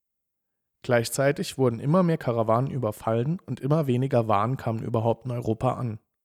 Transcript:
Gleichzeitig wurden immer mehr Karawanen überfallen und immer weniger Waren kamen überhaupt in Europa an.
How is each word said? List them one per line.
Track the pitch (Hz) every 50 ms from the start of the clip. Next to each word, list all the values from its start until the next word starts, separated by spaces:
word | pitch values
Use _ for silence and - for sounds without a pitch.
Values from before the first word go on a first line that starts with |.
| _ _ _ _ _ _ _ _ _ _ _ _ _ _ _ _ -
Gleichzeitig | - 120 120 117 - - - 135 139 143 - 190 - - -
wurden | 131 123 117 110
immer | - 139 160 190 180
mehr | 170 165
Karawanen | 156 - 127 120 117 110 110 110 120 135 139
überfallen | - 131 120 107 107 - - 113 113 117 120 147 170 190 -
und | - 127 -
immer | - 139 151 165 151
weniger | 135 123 123 131 135 127 120 110 107
Waren | 104 98 104 117 135
kamen | 135 - 120 113 110 107
überhaupt | - 120 113 110 117 110 - -
in | 127 120
Europa | 120 117 113 110 - - 127 -
an. | - 123 117 104 - - _ _ _